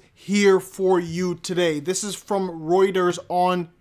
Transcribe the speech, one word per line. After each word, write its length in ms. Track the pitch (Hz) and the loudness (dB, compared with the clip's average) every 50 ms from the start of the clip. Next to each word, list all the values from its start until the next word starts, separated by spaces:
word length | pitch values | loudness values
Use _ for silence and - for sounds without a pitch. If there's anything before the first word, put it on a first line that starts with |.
| _ _ _ | _ _ _
here 440 | _ - - 202 202 202 196 190 185 | _ -6 -2 0 4 4 6 4 4
for 400 | 185 - - - 190 185 185 175 | 2 -2 -8 -2 0 2 2 2
you 360 | 175 165 165 175 185 180 175 | 0 -2 -4 -4 -4 -4 -4
today. 440 | - - - 180 170 180 165 156 147 | -6 -6 -6 -2 0 0 0 0 -2
This 240 | 139 170 185 - 214 | -4 -4 -6 -4 -6
is 120 | 202 180 | -8 -8
from 340 | - - - 208 196 190 185 | -10 -6 -4 -4 -4 -4 -4
Reuters 720 | 170 160 156 156 175 190 190 202 185 190 180 175 170 175 - - | -6 -8 -2 0 2 4 4 4 2 2 0 0 0 -2 -6 -4
on 400 | 175 180 180 180 180 180 175 170 _ _ | -2 0 0 2 0 0 -4 -6 _ _